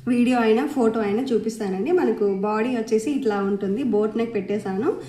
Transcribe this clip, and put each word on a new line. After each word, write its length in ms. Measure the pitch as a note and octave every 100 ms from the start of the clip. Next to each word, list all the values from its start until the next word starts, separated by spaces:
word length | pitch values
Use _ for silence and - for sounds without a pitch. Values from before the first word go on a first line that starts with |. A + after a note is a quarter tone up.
| -
వీడియో 320 | B3 A#3+ B3
అయినా 280 | A3 A3 D4+
ఫోటో 320 | C4+ A3+ A3+
అయినా 240 | G3+ G#3+
చూపిస్తానండి. 680 | C4 G#3+ A3 A3 G3+ F#3+ B3+
మనకు 420 | F4+ B3 A3 G3+
బాడీ 360 | F#3+ G#3 G#3+ B3
వచ్చేసి 420 | A#3+ G#3+ A3 D4
ఇట్లా 300 | C#4 A3 G3+
ఉంటుంది. 420 | G3 G3+ G3 G#3+
బోట్ 340 | C4 G#3 G#3+ A#3
నెక్ 160 | A3+
పెట్టేశాను, 640 | G3+ F#3+ G#3 G3+ G3 C#4+ -